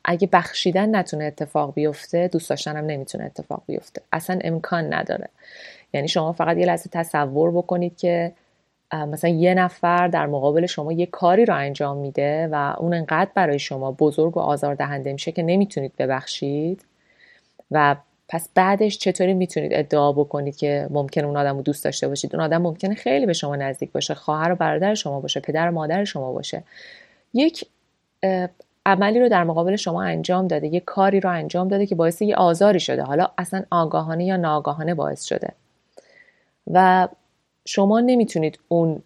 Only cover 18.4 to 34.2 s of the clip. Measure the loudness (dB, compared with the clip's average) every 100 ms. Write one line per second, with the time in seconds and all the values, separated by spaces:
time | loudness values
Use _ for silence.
18.4 | -2 2 4 4 2 0 -2 2 2 2
19.4 | 0 -2 -2 0 2 2 4 2 0 -2
20.4 | -6 -4 -2 -2 -2 -2 -2 -2 -2 0
21.4 | 0 -2 -2 -2 -2 -2 -4 -4 -4 -2
22.4 | 0 2 0 -2 -4 -2 0 2 2 0
23.4 | -2 -4 -4 -6 -6 -6 -4 -6 -4 -2
24.4 | 0 0 0 0 0 -2 -4 -6 -4 -4
25.4 | -2 0 0 0 -2 -2 -2 -4 -6 -6
26.4 | -8 -10 -12 -20 -20 -20 -20 _ _ 2
27.4 | 2 0 -12 _ _ _ _ _ 0 0
28.4 | -2 _ _ _ 2 4 4 4 4 4
29.4 | 2 2 0 0 -2 -2 -2 -2 0 0
30.4 | 2 0 0 -2 -2 2 2 4 0 -2
31.4 | -4 -2 0 0 0 2 2 2 0 4
32.4 | 4 6 4 4 2 -2 0 0 0 -2
33.4 | -6 -6 -2 0 2 0 -2 -2